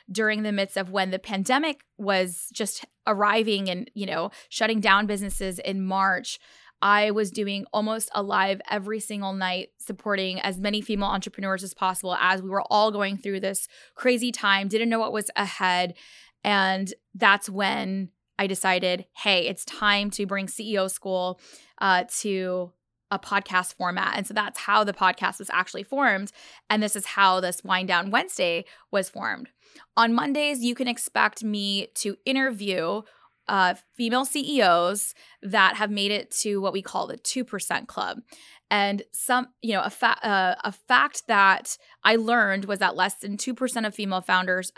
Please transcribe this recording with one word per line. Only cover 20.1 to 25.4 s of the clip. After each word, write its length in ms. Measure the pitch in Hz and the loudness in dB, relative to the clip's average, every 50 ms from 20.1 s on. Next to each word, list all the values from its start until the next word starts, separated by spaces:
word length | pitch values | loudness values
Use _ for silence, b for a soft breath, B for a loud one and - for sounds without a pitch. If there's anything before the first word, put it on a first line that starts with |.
to 160 | - - 202 | -4 -4 -4
bring 220 | 185 196 196 190 190 | -4 -4 -4 -4 -6
C 240 | - - 208 220 214 | -8 -10 -6 -2 0
E 60 | 196 | 0
O 100 | 190 190 | 0 0
School, 520 | - - - 196 185 180 180 180 180 B B B B B B B B B | -2 -6 -4 -4 -2 -2 -2 -2 -4 B B B B B B B B B
uh, 240 | - 196 185 180 180 - - - | 2 4 4 2 2 0 -6 -4
to 540 | - 208 196 185 185 185 180 185 180 180 - _ _ _ _ _ _ _ | -2 -2 -2 -2 -2 -2 -2 -4 -4 -6 -12 _ _ _ _ _ _ _
a 80 | 202 196 | -8 -8
podcast 560 | - - 208 196 196 - 190 185 180 - - | -4 -2 -2 -2 -2 2 0 0 0 0 -6
format." 420 | - 185 180 180 185 185 - - | -4 -4 -2 -2 -2 -2 -2 -2
And 100 | - 190 | -4 -4
so 80 | - 214 | -2 -2
that's 240 | 214 208 202 - - | -2 -2 -2 -6 -8
how 260 | - - 208 214 214 | -2 2 2 4 4
the 80 | 202 196 | 2 0
podcast 460 | - 196 185 180 - 190 175 180 | 2 2 2 2 2 -2 -4 -4
was 100 | - | -6